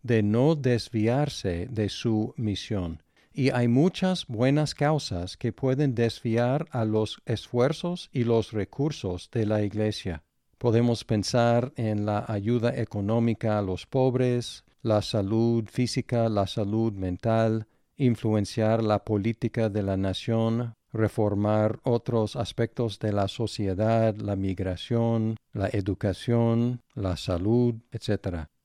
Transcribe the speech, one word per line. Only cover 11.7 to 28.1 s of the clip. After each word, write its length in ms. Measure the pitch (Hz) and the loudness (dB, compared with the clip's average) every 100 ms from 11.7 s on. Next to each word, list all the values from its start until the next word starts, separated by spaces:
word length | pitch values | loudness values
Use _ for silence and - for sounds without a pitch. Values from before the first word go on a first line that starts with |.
en 300 | - 110 104 | -4 -2 0
la 200 | 104 104 - | 0 -2 -2
ayuda 480 | 104 101 120 117 | -4 0 0 0
económica 840 | 127 113 104 101 117 117 110 113 107 | -2 -4 -2 0 2 2 0 0 0
a 20 | |
los 240 | 98 90 | 0 -4
pobres, 800 | - 139 131 123 127 123 120 - _ _ | -2 0 2 2 0 0 -4 -14 _ _
la 200 | 113 107 | 2 2
salud 640 | - 110 98 113 117 117 107 | 2 -2 2 2 4 2 0
física, 600 | - 123 - - 120 113 | -2 -2 -2 -2 0 0
la 180 | 104 98 | 0 -2
salud 460 | - 101 110 113 | -2 -2 0 0
mental, 760 | 98 92 90 113 113 113 110 110 _ _ - | -2 -4 -2 0 2 2 0 -6 _ _ 0
influenciar 840 | 131 113 113 107 101 - 107 113 | 0 2 0 0 0 0 2 2
la 200 | 110 104 | 2 0
política 640 | - 104 104 113 113 - 110 | 0 0 0 -2 -4 0 0
de 140 | 104 | 0
la 140 | 98 95 | 0 0
nación, 760 | 98 92 - 113 113 113 120 - _ | -2 -2 -2 0 0 -2 -4 -10 _
reformar 840 | 110 107 - 104 101 107 107 107 - | -2 0 2 0 2 2 2 2 0
otros 520 | 127 117 - 117 107 | 0 0 0 0 0
aspectos 640 | 127 117 - 117 - 117 - | -2 -6 -2 -4 -2 -4 -2
de 140 | 107 | -2
la 140 | 101 98 | 0 0
sociedad, 840 | - 110 - 101 92 107 113 113 | -2 -6 -2 -2 0 2 4 2
la 200 | 104 104 | 0 -4
migración, 1000 | 98 95 92 92 92 - 117 117 117 110 110 _ | -2 -2 -2 -4 -6 -2 0 2 2 0 -4 _
la 160 | - 95 | -4 -2
educación, 1120 | 104 98 92 101 90 - 117 117 117 120 123 _ | 0 -2 -2 -2 -2 0 2 4 2 0 -4 _
la 200 | - 98 | -4 -4
salud, 600 | 87 - 87 98 120 120 113 _ | -2 -2 -2 2 4 2 0 _
etcétera. 580 | 117 - | -8 -2